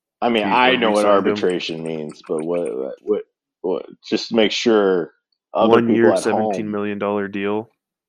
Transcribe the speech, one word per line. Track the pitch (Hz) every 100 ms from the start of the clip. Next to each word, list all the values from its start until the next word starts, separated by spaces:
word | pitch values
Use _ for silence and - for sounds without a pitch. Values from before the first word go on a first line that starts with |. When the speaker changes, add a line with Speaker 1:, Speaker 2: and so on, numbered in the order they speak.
| _ _
Speaker 1:
I | 120
mean, | 113
Speaker 2:
to | 101
Speaker 1:
I | 113 127 131
know | 113
what | 104 104
Speaker 2:
re-sign |
him. | 101 95
Speaker 1:
arbitration | 104 98 90 - 80
means, | 80 80 76 - -
but | 82 80
what, | 87 82 64 65 64
what, | 73 104 - _ _ _
what, | 90 87 - - -
just | 113 -
to | 113
make | 104
sure | - 120 110 98 110 80 _ _ _ _
other | - 110
Speaker 2:
One | 117 117
Speaker 1:
people | 117
Speaker 2:
year, | 110
Speaker 1:
at | -
home |
Speaker 2:
seventeen | 110 107 110 98 107
million | 104 104 101
dollar | 101 104 98
deal | 101 101 107 113 _ _ _